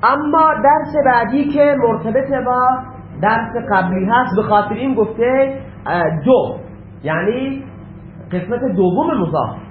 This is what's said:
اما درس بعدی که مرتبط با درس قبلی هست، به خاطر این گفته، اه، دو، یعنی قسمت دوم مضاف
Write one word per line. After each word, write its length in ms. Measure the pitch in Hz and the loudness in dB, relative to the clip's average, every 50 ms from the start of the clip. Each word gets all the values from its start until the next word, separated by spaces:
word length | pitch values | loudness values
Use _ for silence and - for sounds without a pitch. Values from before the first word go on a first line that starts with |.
| - | 2
اما 500 | 226 269 294 302 294 294 330 311 311 302 - 214 | 2 2 2 0 0 2 4 4 4 2 4 4
درس 320 | 277 294 311 302 - - 302 269 | 4 4 4 0 -2 0 2 2
بعدی 380 | 262 247 233 233 196 247 285 285 285 285 | 4 4 2 0 0 0 0 0 0 2
که 220 | 294 294 285 285 269 | 4 4 4 4 4
مرتبط 640 | 240 233 220 - - 220 214 262 262 277 277 254 240 | 2 2 0 0 -2 -2 0 0 0 0 -2 -2 0
با 240 | 247 247 247 254 254 254 254 - - - - - - - - | 0 0 2 2 2 2 0 -4 -10 -16 -18 -18 -16 -8 -2
درس 340 | 175 208 220 226 226 - - 240 226 - | 0 2 2 0 -2 -4 -6 -8 -4 0
قبلی 340 | 208 190 180 180 190 180 185 | 0 2 2 2 0 -2 0
هست، 300 | 196 226 247 254 - 180 | 2 2 2 2 4 2
به 60 | 202 | 2
خاطر 340 | 226 - 214 208 202 - 214 | 2 4 4 2 2 2 -4
این 200 | 214 254 269 262 | -4 -2 -2 2
گفته، 640 | - 214 - - - 233 247 254 269 269 269 269 269 - - - - - | 0 0 0 0 0 0 2 4 2 2 2 0 -8 -12 -14 -18 -12 -6
اه، 180 | - 160 175 170 156 160 156 139 | -2 -2 0 0 0 0 0 2
دو، 320 | - 262 226 - - - - - - - - - - - - - | 4 4 4 4 0 -6 -10 -12 -16 -18 -18 -18 -20 -20 -10 -6
یعنی 600 | 147 156 165 180 202 233 254 269 269 269 269 269 277 - - - - - - - - - - - - | -4 -4 -2 -2 -2 -2 -2 -4 -6 -6 -8 -10 -14 -16 -18 -18 -18 -18 -18 -18 -18 -18 -18 -12 -8
قسمت 440 | 185 180 165 185 240 240 254 254 190 | -6 -6 -4 -4 -6 -4 -4 -2 0
دوم 460 | 180 190 180 170 226 311 339 311 226 | 2 2 2 0 0 -2 -2 -2 -2
مضاف 340 | 180 156 151 151 120 110 - - - - | -2 -2 -2 -4 -4 -4 -6 -12 -16 -18